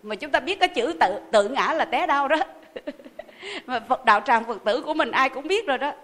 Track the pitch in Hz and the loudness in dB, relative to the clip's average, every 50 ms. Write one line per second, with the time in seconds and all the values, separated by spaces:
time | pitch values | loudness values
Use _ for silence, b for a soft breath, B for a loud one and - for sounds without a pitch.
0 | - 208 214 196 277 302 269 302 262 320 403 392 370 359 359 - 214 294 339 - | -8 -10 -10 -8 -4 -2 -2 -2 -2 -2 0 0 0 0 2 -2 -2 -2 2 2
1 | 226 185 196 185 - - - 214 202 214 269 247 180 233 311 320 254 - 247 269 | 2 2 2 -4 -6 2 4 4 4 4 0 -2 0 0 0 0 -2 0 0 -2
2 | 349 311 285 285 285 269 311 311 381 - - - - - _ - _ 302 - - | 0 2 2 0 2 2 2 0 0 -4 -6 -20 -20 -18 _ -14 _ -14 -14 -14
3 | - 254 _ - - - - - - 403 403 320 - - 254 233 220 - 254 - | -20 -20 _ -18 -20 -20 -20 -18 -14 -12 -12 -12 -8 -6 -6 -6 0 -2 -2 2
4 | - 226 208 208 214 277 240 226 226 226 226 185 - 214 208 294 285 294 311 311 | 6 4 4 4 4 2 2 2 2 -2 -8 -4 -2 0 0 0 -2 -4 -2 -2
5 | 302 233 - 247 269 269 254 254 285 311 381 440 440 294 262 233 - 294 - - | -2 0 2 0 0 0 -2 -6 -4 -2 -2 -2 0 -2 -2 -2 -2 -6 -6 -8